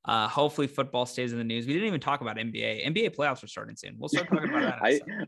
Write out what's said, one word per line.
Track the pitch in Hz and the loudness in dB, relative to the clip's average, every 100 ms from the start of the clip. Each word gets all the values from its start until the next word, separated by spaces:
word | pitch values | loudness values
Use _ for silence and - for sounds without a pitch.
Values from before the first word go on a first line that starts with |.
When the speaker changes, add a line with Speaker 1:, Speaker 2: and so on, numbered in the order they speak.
| - | 2
Speaker 1:
Uh, | 113 107 | 2 4
hopefully | 143 147 147 139 | 4 2 2 0
football | 139 135 123 120 | 0 0 0 0
stays | - 123 | -2 -2
in | 117 | -2
the | |
news. | 113 117 120 | -2 -2 0
We | |
didn't | 165 220 | 0 0
even | 160 | 0
talk | 139 143 | 0 0
about | 117 110 | -2 -4
N | 113 | -4
B | 110 | -2
A. | 110 110 | -2 0
N | 139 | 0
B | 185 220 | 0 0
A | |
playoffs | - 143 127 | 2 0 0
are | 107 | -6
starting | - 107 110 | -12 -12 -12
soon. | 101 110 | -14 -10
We'll | 147 | -2
start | - 175 | -2 2
talking | 170 156 | 0 2
about | 302 | 0
that | 262 - | 0 2
Speaker 2:
<laughs> | |
I, | 113 | 4
Speaker 1:
episode. | 143 - - | 4 2 -6